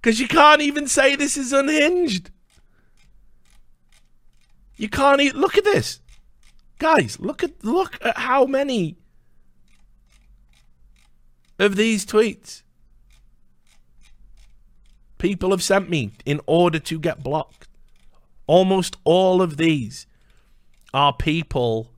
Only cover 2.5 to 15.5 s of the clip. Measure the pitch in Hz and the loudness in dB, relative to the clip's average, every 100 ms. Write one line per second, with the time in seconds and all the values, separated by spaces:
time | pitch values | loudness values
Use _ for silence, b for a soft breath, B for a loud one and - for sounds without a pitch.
2.5 | _ _ _ _ _ _ _ - - _ | _ _ _ _ _ _ _ -20 -20 _
3.5 | - - _ _ _ _ _ _ _ _ | -20 -20 _ _ _ _ _ _ _ _
4.5 | _ _ - 214 - 277 277 277 262 349 | _ _ -10 -8 0 2 4 2 0 0
5.5 | - 403 269 - - - - _ _ - | 0 2 -2 -2 -12 -20 -20 _ _ -20
6.5 | - _ - 320 311 120 - 208 302 320 | -20 _ -6 0 0 0 -8 -10 -6 -8
7.5 | - 214 339 381 - 240 - - 269 269 | -8 -4 -4 -4 -6 -6 -4 -2 0 2
8.5 | 269 277 240 160 - _ _ _ _ _ | 0 -2 -2 -4 -8 _ _ _ _ _
9.5 | _ _ _ - _ _ _ _ _ _ | _ _ _ -20 _ _ _ _ _ _
10.5 | _ _ _ - _ _ _ _ _ _ | _ _ _ -20 _ _ _ _ _ _
11.5 | - 202 196 220 220 - 208 226 - - | -2 -2 2 0 -2 0 0 0 -2 -18
12.5 | - _ _ _ _ _ - _ _ _ | -20 _ _ _ _ _ -20 _ _ _
13.5 | _ _ _ _ - - - - - - | _ _ _ _ -20 -20 -20 -20 -20 -20
14.5 | - _ _ _ _ _ - - 196 185 | -20 _ _ _ _ _ -6 -4 -2 -2